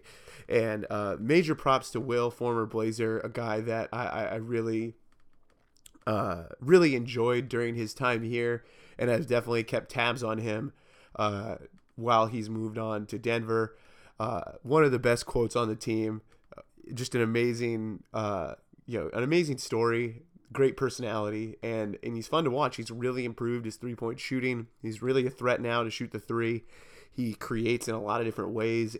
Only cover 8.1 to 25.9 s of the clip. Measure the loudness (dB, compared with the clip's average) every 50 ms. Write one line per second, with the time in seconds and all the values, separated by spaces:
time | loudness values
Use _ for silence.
8.1 | 2 2 0 -2 -2 0 0 0 0 -2 -6 -12 -20 -20 -20 -20 -6 -2 0 2
9.1 | 2 2 2 2 0 0 2 2 0 0 0 0 -2 -4 -4 -4 -2 0 0 0
10.1 | 0 0 -2 -2 -2 -2 -2 -2 -2 -2 -4 -6 -10 _ _ _ -20 -20 -20 _
11.1 | -4 0 0 0 0 -2 -4 -6 -8 -10 -12 -16 -20 -20 _ _ _ -6 2 4
12.1 | 6 6 6 4 2 -4 -4 -4 -4 -4 -4 -4 -4 -4 -4 -2 -2 -4 -4 -6
13.1 | -8 -4 0 0 0 0 0 2 2 2 2 0 -4 -12 -20 -20 -20 -20 -20 -20
14.1 | -8 -6 -4 -4 -2 -4 -6 -8 -12 -12 -2 2 6 6 6 6 6 4 4 4
15.1 | 4 4 2 -2 0 0 0 2 2 2 2 2 0 -2 -2 -2 0 0 0 0
16.1 | -2 -4 -8 -14 -20 -20 _ -20 -20 -20 -20 -20 _ -20 -16 -12 -8 -8 -6 -2
17.1 | 0 2 2 2 4 4 2 2 2 0 -2 -2 -2 -2 -4 -6 -8 -10 -12 -8
18.1 | -6 -4 -2 -2 -2 -2 -4 -6 -8 -12 _ _ -20 -20 _ -6 -6 -4 -4 -4
19.1 | -2 -2 0 2 4 2 2 2 -2 -4 -4 -4 0 2 2 2 2 2 -2 -4
20.1 | -6 -10 -16 -20 _ -20 _ _ 2 4 4 4 4 2 -2 -2 -2 -2 -4 -2
21.1 | -2 -2 -2 -2 -2 -4 -6 -6 -8 -6 -6 -4 -2 -2 -2 -4 -6 -8 -8 -6
22.1 | -6 -6 -4 0 0 0 2 2 2 2 0 0 -2 -4 -8 -10 -6 -4 -2 -2
23.1 | -2 -2 -4 -4 -4 -4 -2 -2 -2 -2 -4 -6 -8 -8 -8 -8 -6 -6 -6 -6
24.1 | -6 -6 -6 -4 -2 0 0 0 0 -2 -4 -10 _ _ -8 -8 -6 -4 0 2
25.1 | 2 4 2 2 -2 0 2 2 2 2 2 0 0 0 0 -2